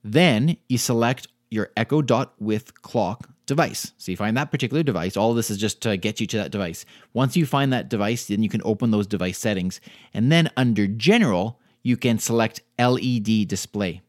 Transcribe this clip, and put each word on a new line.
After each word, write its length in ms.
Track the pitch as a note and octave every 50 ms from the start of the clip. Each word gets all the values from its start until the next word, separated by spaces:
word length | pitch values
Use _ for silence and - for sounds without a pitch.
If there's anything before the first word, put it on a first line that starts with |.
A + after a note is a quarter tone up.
| -
Then 540 | G#2+ G#2+ D3+ F3+ E3 A#2 G#2+ C3 D#3+ F3 - _
you 100 | _ B2+
select 520 | A#2 - - B2 A#2 A#2 A#2+ C3 - - _ _ _ _ _
your 220 | A2 G#2+ G2+ - _
Echo 240 | G#2+ A#2 - C#3 D#3
Dot 320 | C#3+ A#2 A#2+ A#2 B2 - _ _
with 420 | G#2 G#2+ G#2+ G#2+ - - _ _
clock 480 | - - - A#2+ G2+ F2 A2 - - _ - _ _
device. 480 | - C#3 D#3 D#3 - - - - - _
So 140 | _ - -
you 60 | F2+
find 180 | - G#2 G#2+ A2
that 160 | C3 D3+ -
particular 320 | - C3+ C3+ G#2+ C3 D#3 E3
device. 320 | C#3 G2+ E2+ E2+ F#2+ -
All 180 | - A2+ A#2 A#2
this 160 | A#2 A2 -
is 80 | G#2+
just 220 | G2 G#2+ G#2 - _ -
to 120 | A#2 G2+
get 240 | F#2 F2 G#2+ G#2+ -
you 80 | A2+
to 100 | F#2+ -
that 140 | G#2+ G2 C#2
device. 340 | - G2+ F#2+ E2+ E2+ - - - - - - _ _
Once 240 | A#2+ C3+ B2+ -
you 80 | F3 D#3+
find 260 | C3 - C#3 C#3 C3+
that 160 | B2+ A#2+ -
device, 400 | - - G#2 G2+ G#2 A#2+ A#2 -
then 160 | - G2+ G#2 A2
you 60 | G2+
can 120 | - A2 -
open 260 | - G#2+ - B2 A#2
those 160 | G#2+ G#2 G2+
device 300 | G2+ G#2 F2+ F2+ F#2 F2
settings. 420 | - - A2 G#2 F#2+ F2+ F#2 - - _ - - - - _ -
And 160 | A2 A#2 C3+
then 200 | D#3+ E3+ E3 D3 _
under 300 | C3 C3 A#2+ A2+ G2+ G2+
General, 720 | G2 G#2+ A2+ A2+ D#3+ G#3+ A#3+ G#3+ C3 F#2+ F2 F#2+ A2+ A#2+ _ _ _ _ _ _
you 120 | B2 A#2+
can 240 | A#2 - B2 A2+ G#2
select 400 | - - A#2 A#2 A2+ A2 - - _ _ _
L 220 | - B2 B2 B2+ A#2
E 220 | G2+ B2+ B2 A2+
D 240 | G2+ A2 A2 G#2+ G#2
display. 560 | - G2 F#2 - - - G2+ G2+ F2+ E2 F2+ _